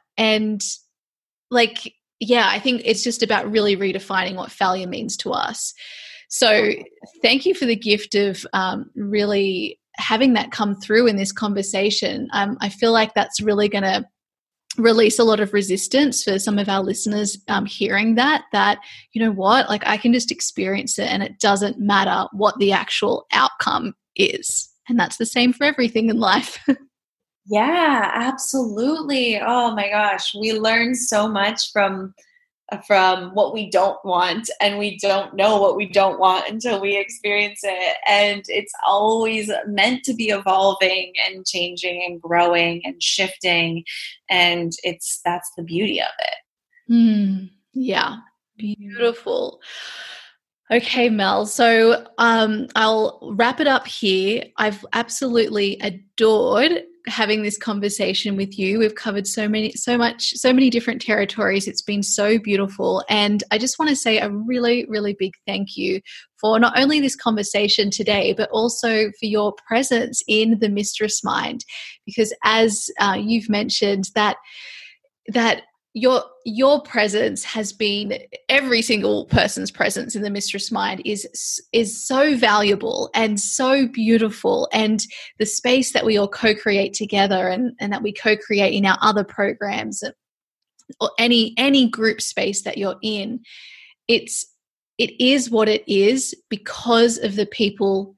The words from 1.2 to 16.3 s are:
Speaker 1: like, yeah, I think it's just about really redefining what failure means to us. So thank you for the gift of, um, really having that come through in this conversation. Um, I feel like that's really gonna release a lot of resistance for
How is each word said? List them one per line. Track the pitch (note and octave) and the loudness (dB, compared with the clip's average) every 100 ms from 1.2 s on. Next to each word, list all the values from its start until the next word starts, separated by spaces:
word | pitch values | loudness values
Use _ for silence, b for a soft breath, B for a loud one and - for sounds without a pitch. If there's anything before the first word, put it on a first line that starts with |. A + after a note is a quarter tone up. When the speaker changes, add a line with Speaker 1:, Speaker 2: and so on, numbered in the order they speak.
| _ _ - | _ _ -2
Speaker 1:
like, | B3 A3+ - A3+ _ _ - | 0 2 -2 -14 _ _ -6
yeah, | A3 A#3+ G3+ | 0 2 2
I | G#3 | 0
think | C4 A#3+ | -2 -2
it's | A#3 A3 | 0 0
just | B3 A#3 | -2 -2
about | G#3+ G#3+ G#3 | 0 0 0
really | G#3+ G#3 F#3+ | 0 2 0
redefining | G3 F#3+ - F#3+ F#3 | -2 -4 -4 -4 -2
what | F#3 - | -6 -8
failure | - F#3+ F#3 F#3 | -2 0 -2 -4
means | - A3 - | -8 -8 -6
to | - | -4
us. | - - A3 - - B B B B B | -2 -4 -6 -10 -12 B B B B B
So | - A#3+ G#3+ G#3 - - _ - _ | 2 4 4 2 -2 -10 _ -20 _
thank | G#3 C4 F4+ | 2 2 0
you | |
for | F4+ | 0
the | B3 A3+ | 0 0
gift | A#3 G#3 - | 0 -2 0
of, | G3+ G3+ F#3 - | 0 0 -4 -4
um, | F#3+ F#3 F#3+ - | -2 -2 -4 -8
really | - G3+ G#3 G#3 G3+ G3 F#3 - - _ - | -10 -4 0 0 0 0 -2 -6 -10 _ -8
having | - A3 C4 | -2 4 4
that | A3+ - | 4 0
come | - G#3 G3 | -2 -2 -2
through | - G#3+ A#3+ | 2 4 4
in | G3+ | 2
this | G3 | -2
conversation. | G3 G#3+ G3+ F#3+ F#3+ G#3 - G3 - - | -4 -2 -2 -2 0 0 0 -2 -4 -4
Um, | G3+ G3+ - | -2 -2 -2
I | G3+ | -6
feel | - A#3 | 0 2
like | A3+ G#3+ | 4 2
that's | A3 - - | 0 -2 -2
really | G#3+ G3+ G#3 | 0 2 2
gonna | G3+ F#3+ F#3+ - _ _ _ _ _ - - | 0 0 -2 -4 _ _ _ _ _ -10 2
release | A3+ A3 G#3+ A#3 | 4 6 4 4
a | |
lot | A3+ G#3 | 4 4
of | G3+ | 2
resistance | G#3 G3 G3 - C4 D4 - | 0 0 -2 0 2 2 0
for | - | -2